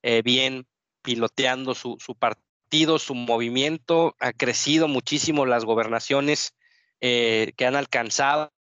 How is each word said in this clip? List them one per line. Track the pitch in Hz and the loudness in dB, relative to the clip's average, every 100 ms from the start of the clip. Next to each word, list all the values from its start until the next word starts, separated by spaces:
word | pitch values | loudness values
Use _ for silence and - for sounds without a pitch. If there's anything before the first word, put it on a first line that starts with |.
eh, | 120 117 | 2 2
bien, | 117 123 131 131 127 _ _ _ | 4 2 2 -4 -14 _ _ _
piloteando | - 117 113 - 131 131 131 123 | -6 -2 -2 0 -2 0 -4 -6
su, | 123 - | -8 -12
su | - 120 | -14 -4
partido, | 120 110 _ _ _ 156 156 160 | -4 -4 _ _ _ 2 2 2
su | - 127 | -2 -8
movimiento, | 120 117 117 127 143 160 - 165 165 - | -2 0 0 0 -2 -4 0 2 2 0
ha | 127 | -6
crecido | 120 123 120 143 156 160 | -2 -2 -2 2 2 2
muchísimo | 131 - 143 - 151 131 | 0 -2 -2 0 0 2
las | 120 113 | 2 2
gobernaciones, | 113 113 113 - 139 143 147 - _ _ _ _ _ | 0 0 -2 0 0 2 -2 -4 _ _ _ _ _
eh, | 127 120 117 113 110 - | 0 2 2 2 0 0
que | 127 | 0
han | 139 | 0
alcanzado | 139 127 113 - 139 147 151 _ | -2 -4 -2 0 2 0 -2 _